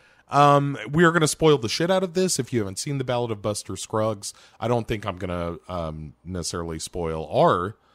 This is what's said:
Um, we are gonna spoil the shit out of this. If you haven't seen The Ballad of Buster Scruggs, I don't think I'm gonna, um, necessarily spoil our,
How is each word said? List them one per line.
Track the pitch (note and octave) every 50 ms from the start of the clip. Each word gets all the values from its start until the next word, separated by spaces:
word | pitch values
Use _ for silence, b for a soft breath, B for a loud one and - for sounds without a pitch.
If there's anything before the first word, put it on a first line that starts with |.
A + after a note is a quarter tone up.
| _ _ _ _ _ -
Um, | - C#3+ C#3+ C#3+ C#3+ C#3+ C#3+ C#3+ C#3 A2 G#2+ C#3+
we | C#3+ E3 F3
are | E3
gonna | E3 F3 D#3
spoil | C#3+ - - E3 D#3 D3
the | C3 A#2 G#2+
shit | - - E3 E3+
out | F#3+ F#3+ F#3+
of | F3+ D#3+
this. | F#3 F#3 F3+ - -
If | B2 - -
you | A#2
haven't | G#2 F#2+ F#2+ -
seen | - D3+ C#3+ C#3
The | B2+
Ballad | B2+ B2 A#2+ B2 A2+
of | A2+ G2+
Buster | G2 A2 G#2 - - - G2
Scruggs, | - - - - A2 G#2+ A2+ A2 G2+ G#2 - b b b b b b
I | A2+
don't | A2+ A#2+ A#2+ G#2+
think | - A#2 G#2 G#2
I'm | G#2 F2+
gonna, | F2+ F#2+ F2+ F2 F2 E2+ E2+ E2+ D#2 _
um, | - F2+ F2 E2 D#2+ D#2 D#2 D#2 D2 - _ -
necessarily | E2+ F#2 F2 D#2+ - - F2 E2+ E2 E2 E2
spoil | - - - F#2 E2+ E2 D#2+ D#2+ D#2 D2+
our, | F2 B2 E3 E3+ A#2 F2+ F2+ G2+ A2 _ _ _ _